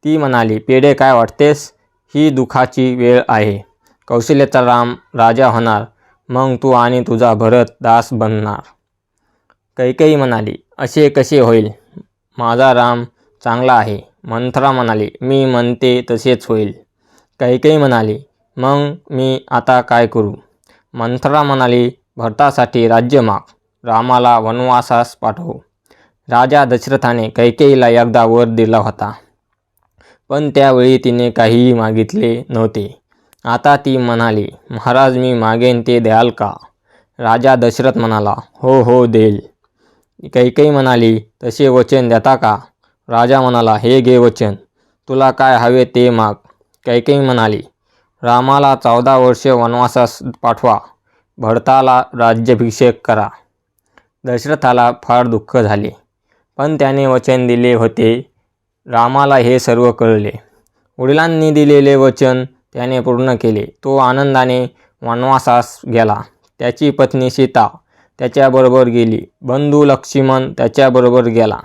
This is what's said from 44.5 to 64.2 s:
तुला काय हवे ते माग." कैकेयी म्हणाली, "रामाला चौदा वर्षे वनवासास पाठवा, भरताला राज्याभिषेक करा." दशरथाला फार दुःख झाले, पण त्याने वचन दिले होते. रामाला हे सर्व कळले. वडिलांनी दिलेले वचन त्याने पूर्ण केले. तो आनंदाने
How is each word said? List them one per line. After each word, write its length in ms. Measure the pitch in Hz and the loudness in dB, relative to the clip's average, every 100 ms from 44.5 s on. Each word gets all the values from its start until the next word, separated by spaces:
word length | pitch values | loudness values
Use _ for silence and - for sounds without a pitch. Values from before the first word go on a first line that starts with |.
| 95 _ _ _ _ _ | -6 _ _ _ _ _
तुला 220 | 135 135 | 0 0
काय 260 | 127 131 123 | 2 2 2
हवे 280 | 120 127 | 2 2
ते 260 | 123 123 123 | 0 2 0
माग." 240 | 117 107 104 _ _ _ _ - | 2 -2 -4 _ _ _ _ -4
कैकेयी 340 | 120 117 139 | -4 0 0
म्हणाली, 420 | 135 123 113 104 - _ _ _ _ _ | 0 0 -2 -4 -10 _ _ _ _ _
"रामाला 520 | 120 120 131 139 143 | 0 0 2 2 2
चौदा 420 | 131 127 117 123 135 | 0 0 0 2 2
वर्षे 340 | 127 117 139 | 2 0 0
वनवासास 680 | 123 117 120 120 - 120 - 131 117 | 0 0 0 -2 0 -2 -4 -14 -6
पाठवा, 360 | 123 113 127 104 - _ _ _ _ _ | -4 -2 0 -2 -4 _ _ _ _ _
भरताला 640 | 110 117 117 131 131 127 127 123 | -4 -2 0 2 2 0 -2 -2
राज्याभिषेक 880 | 117 113 117 117 117 113 123 117 - | 0 0 0 0 0 0 0 0 -4
करा." 220 | 110 101 - _ _ _ _ _ _ _ _ | -2 -2 -10 _ _ _ _ _ _ _ _
दशरथाला 680 | 127 123 139 151 131 123 120 123 | -6 -6 -4 -2 0 2 2 0
फार 220 | - 120 123 | -2 0 0
दुःख 300 | 113 - 131 | -2 -2 -2
झाले, 340 | 104 104 101 - _ _ _ _ _ - | 0 -2 -6 -12 _ _ _ _ _ -8
पण 200 | 143 156 | -6 -2
त्याने 300 | 135 139 135 | -2 0 0
वचन 400 | 127 123 131 123 | -2 0 -2 0
दिले 280 | 120 123 | 0 2
होते. 580 | 120 113 82 110 117 139 _ _ _ _ _ - | 2 0 0 -2 -2 -6 _ _ _ _ _ -6
रामाला 460 | 120 117 135 139 135 | -2 0 0 2 2
हे 220 | 120 127 | 2 0
सर्व 340 | - 117 123 | 0 2 2
कळले. 380 | 110 113 110 104 117 _ _ _ _ _ - | 2 0 0 -2 -10 _ _ _ _ _ -8
वडिलांनी 520 | 127 147 165 165 156 | -2 0 0 0 0
दिलेले 460 | 151 147 147 139 139 | 2 4 4 4 4
वचन 480 | 131 127 131 127 127 _ _ | 2 2 -2 -2 -6 _ _
त्याने 280 | 127 123 127 | -10 -6 -6
पूर्ण 340 | 120 120 131 | -4 -2 -2
केले. 320 | 120 117 107 - _ | -2 -2 -4 -6 _
तो 120 | 135 135 | -4 0
आनंदाने 680 | 127 127 | 0 0